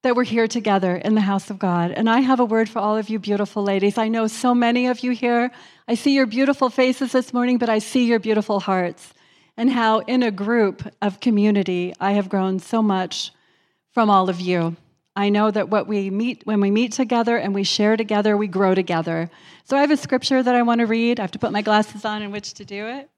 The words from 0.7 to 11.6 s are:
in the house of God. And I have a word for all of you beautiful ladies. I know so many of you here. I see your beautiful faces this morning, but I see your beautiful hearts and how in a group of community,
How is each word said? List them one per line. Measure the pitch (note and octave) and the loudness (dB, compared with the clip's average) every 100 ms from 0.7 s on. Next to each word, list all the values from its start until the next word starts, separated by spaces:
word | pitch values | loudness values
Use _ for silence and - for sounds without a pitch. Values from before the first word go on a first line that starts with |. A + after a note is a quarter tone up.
| G3 F#3 F3 | 2 0 -2
in | - | 0
the | G#3+ | 2
house | G3+ G3 - | 2 0 -4
of | G3 | -4
God. | F#3+ F3 E3+ | -2 0 0
And | - A3+ | 0 2
I | A#3 | 2
have | C4 B3+ | 2 2
a | |
word | A#3+ A3+ A3 | 2 2 0
for | A3+ | -2
all | G#3 G#3+ | -2 -2
of | G#3+ | -4
you | A3 | -6
beautiful | G#3 G3+ G3+ G#3+ | -2 -2 -2 -4
ladies. | G3+ G3 G3+ G#3+ | -2 0 0 0
I | A3 | -2
know | A3+ A3 | 0 -2
so | A3 B3+ | 0 0
many | B3 A#3 A#3+ B3 | 2 2 2 0
of | A#3+ | -2
you | B3+ | -4
here. | A#3+ A#3+ A#3+ B3 - - _ - | -2 0 0 -2 -6 -20 _ -4
I | |
see | A#3 C#4+ | -2 2
your | C#4 B3+ | 2 2
beautiful | A3+ C4+ C#4 C4 | 0 0 2 0
faces | B3 B3+ B3 B3+ | 2 0 0 -2
this | C4 B3 | -2 -2
morning, | B3 B3 B3 | -2 0 0
but | A#3 | 0
I | A3 | 0
see | G#3 B3+ A#3+ | 0 0 2
your | A3+ | 2
beautiful | G#3+ G#3+ G3+ G3+ | 2 -2 0 -2
hearts | F3+ F#3 F3 - - _ _ _ _ - | 0 -2 -2 -6 -20 _ _ _ _ -2
and | A#3+ | 0
how | C4 A3+ A3 | 2 2 2
in | - B3+ | 0 0
a | A#3+ | 0
group | F#3+ G3+ A#3 G3+ - - _ | -2 -2 2 2 -2 -14 _
of | G#3 F#3+ | -4 0
community, | B3+ G#3 G#3+ G3+ | 0 4 4 4